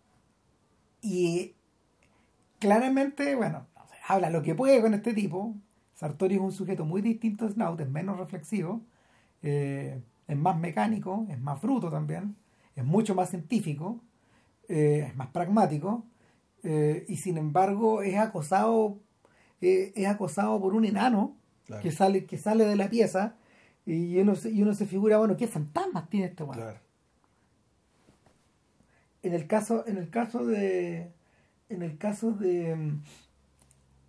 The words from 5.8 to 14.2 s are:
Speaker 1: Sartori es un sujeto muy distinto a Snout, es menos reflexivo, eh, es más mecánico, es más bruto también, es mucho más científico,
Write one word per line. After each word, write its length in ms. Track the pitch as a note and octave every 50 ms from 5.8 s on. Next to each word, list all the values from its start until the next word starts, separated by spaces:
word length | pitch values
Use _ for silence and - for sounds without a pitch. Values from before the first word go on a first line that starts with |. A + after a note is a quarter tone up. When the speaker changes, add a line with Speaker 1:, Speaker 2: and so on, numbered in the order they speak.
| _ _ _
Speaker 1:
Sartori 420 | - E3 D3+ D3+ - F#3+ F#3 G3+
es 40 | F#3+
un 120 | F#3+ F#3+ F#3
sujeto 320 | - F#3 E3 F#3+ E3 D#3+
muy 180 | D#3 F3 G3+ G#3
distinto 440 | A#3 A3 A3+ - A3+ G3+ G#3 A3+
a 40 | G#3+
Snout, 300 | G3 A3+ G#3 E3+ E3 D#3+
es 80 | D3 C3
menos 300 | C3+ D#3 F3+ G3 G3 F#3
reflexivo, 600 | F#3 F3+ F#3+ E3+ - - A3 G3 D#3+ E3+ G#3+ A#3 - - _ _ _ _ _ _ _ _ _ _ -
eh, 580 | D3 C#3+ C#3+ C#3+ C#3 C#3 C#3 C#3 C3+ C3+ C3 - - _ _ _
es 100 | - D3
más 220 | C#3 D#3 F#3 F#3 D#3+
mecánico, 680 | E3+ E3+ D#3 G#3+ G#3 A3 A3 G3 D3+ F#3 F#3+ A3 A3+ G3
es 100 | D3 A#2+
más 200 | B2+ C#3+ D3 -
bruto 300 | - A#3 C#4 A#3 F3 E3
también, 460 | D3+ D3+ D3+ D3 D#3 E3+ G3 G3+ G#3 - _ _ _ _ _ _ _
es 100 | C#3 B2
mucho 300 | C#3 E3+ G#3+ A3 G#3+ F#3+
más 160 | F#3 F3+ F3+
científico, 680 | G3 F3+ D3+ - A#3+ G#3+ - D#3+ C#3+ C3+ D#3+ G3 A#3+ - - _ _ _